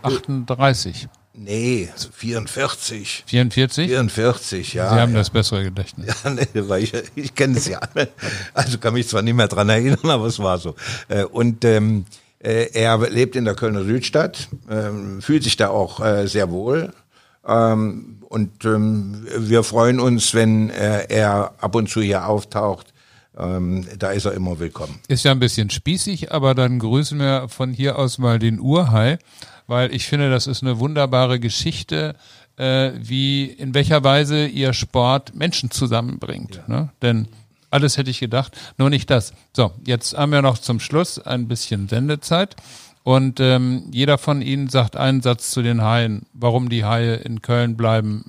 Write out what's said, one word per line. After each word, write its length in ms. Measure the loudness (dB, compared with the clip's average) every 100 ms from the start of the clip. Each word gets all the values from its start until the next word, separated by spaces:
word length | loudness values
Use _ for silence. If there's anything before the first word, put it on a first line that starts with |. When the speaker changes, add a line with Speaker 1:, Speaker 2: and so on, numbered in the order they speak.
Speaker 1:
achtunddreißig. 1080 | -4 -4 -4 -6 -4 2 2 2 -4 -10 -14 _ _ -18
Speaker 2:
Nee, 480 | -6 -2 0 -2 -4 -10 -14
vierundvierzig. 1120 | -8 -6 -6 -6 -4 -4 -4 -8 -8 -10 -12 0
Speaker 1:
Vierundvierzig? 640 | 2 2 2 0 0 0
Speaker 2:
Vierundvierzig, 840 | 0 0 2 0 0 -6 -8 -6
ja, 160 | -2 2
Speaker 1:
Sie 100 | 4
haben 120 | 4
Speaker 2:
ja. 80 | 2
Speaker 1:
das 100 | 2
bessere 360 | 0 0 0 -4
Gedächtnis. 420 | -4 -8 -8 -8
Speaker 2:
<laughs> 160 | -4
Ja, 80 | -4
nee, 160 | -2 -2 -2
weil 260 | 0 0
ich, 120 | 0 -4 -8
ich 220 | -10 -10 0
kenne 220 | 2 2
es 100 | -2
ja. 120 | -6 -6 -4 -4 -4 -10 -8 -6 -2
Also 240 | -2 0
kann 160 | 0 0
mich 120 | 0
zwar 140 | 0
nicht 140 | 2 2
mehr 120 | 4
dran 220 | 4 4
erinnern, 400 | 4 4 2 2
aber 160 | 2 0
es 140 | -2
war 180 | 0 0
so. 160 | -4 -10 -10 -12 -4
Äh, 160 | -2 -2
und, 380 | 0 0 2
ähm, 420 | 4 4 4 0 -4 -16 _ _
äh, 320 | -2 -2 0
er 240 | 0 2 4 2
lebt 240 | 2 2 2
in 100 | -2
der 80 |
Kölner 300 | 0 -2 -2
Südstadt, 640 | 0 -2 0 0 0 -4 -12 -14 -6
ähm, 540 | -4 -4 -6 -8 -8
fühlt 220 | 0 0
sich 140 | 2 2
da 120 | 2
auch, 340 | 2 0 0
äh, 220 | 0 2 0
sehr 220 | 0 0
wohl. 420 | -2 0 -2 -2 -12 _ _ _ _ 0
Ähm, 720 | 2 4 2 0 -4 -12 -20 -8
und, 380 | -4 -4 -2 0
ähm, 640 | 2 2 0 -4 -10 -8 -6
wir 240 | 2 4
freuen 380 | 4 4 4 4
uns, 340 | 4 2 2
wenn, 380 | 2 4 4 2
äh, 340 | 0 0 0 0
er 460 | 2 2 2 -2 -4
ab 160 | -2 0
und 120 | 0
zu 140 | 0
hier 240 | 0 0 0
auftaucht. 600 | -2 -2 -2 -2 -4 -10 _ _ _ _ -10
Ähm, 480 | -6 -4 -2 -4 -6 -6
da 100 | -4
ist 160 | -2 -2
er 80 |
immer 240 | -4 -6 -6
willkommen. 420 | -8 -8 -12 -12 -4
Speaker 1:
Ist 160 | 0
ja 100 | 2
ein 60 | 2
bisschen 300 | 2 0 -2
spießig, 640 | -4 -4 -4 -4 -6 -4
aber 240 | 0 2 2
dann 240 | 2 0
grüßen 400 | 0 0 0 -2
wir 280 | 0 0 -4
von 260 | -6 -6
hier 260 | -2 -2 0
aus 180 | -2 0
mal 220 | 2 4
den 200 | 2 0
Urhai, 600 | 2 2 4 4 4 0 -6 -20 -20 -20 -4
weil 240 | 0 0
ich 140 | -2 -2
finde, 240 | 0 2
das 160 | 2 0
ist 160 | -2
eine 160 | -2 0
wunderbare 640 | 0 0 2 2 2 2
Geschichte, 720 | -2 -2 -4 -6 -6 -4 -4 -6 -20 -20 _ -4
äh, 360 | 0 2 0 -4
wie, 480 | -6 -2 0 0
in 300 | -4 -6 -2
welcher 280 | 0 4 4
Weise 460 | 6 6 4 2 0
ihr 240 | 0 0
Sport 640 | 0 -2 2 2 2 -2 -4
Menschen 360 | -4 -2 -4
zusammenbringt, 920 | -2 0 0 -2 -6 -10 -10 -12 -12 -6
Speaker 2:
Ja. 60 |
Speaker 1:
ne? 160 | -4 -4 -2
Denn 260 | 0 0 -2 -8 _ _ _
alles 280 | 0 2 0
hätte 120 | -4
ich 120 | -6
gedacht, 360 | -4 -2 -4 -10 -16 0
nur 120 | 2
nicht 200 | 2 2
das. 240 | 0 0 -12 _
So, 180 | 0 0 -2 -4
jetzt 320 | -4 -4 -2
haben 140 | 0
wir 100 | 4
noch 160 | 2 0
zum 220 | -2 -4
Schluss 400 | 0 -2 -2 -6
ein 300 | -6 -4 -4
bisschen 400 | -6 -4 -4 -2
Sendezeit. 640 | -2 0 -2 -2 -2 -2 -8 -20 -20 -20 _
Und, 380 | 2 4 2 2
ähm, 420 | 4 4 2 -2 -4
jeder 260 | -2 2 2
von 240 | 0 -2
Ihnen 280 | -2 -4 0
sagt 260 | 0 0 0
einen 260 | 0 2
Satz 300 | 2 0 -2
zu 100 | -2
den 200 | 0 2
Haien, 440 | 2 2 0 -4 -10
warum 360 | -2 0 0 0
die 160 | -2 0
Haie 300 | 0 0 -2
in 260 | -4 -8
Köln 340 | -2 0 0 0
bleiben 480 | 2 2 0 -6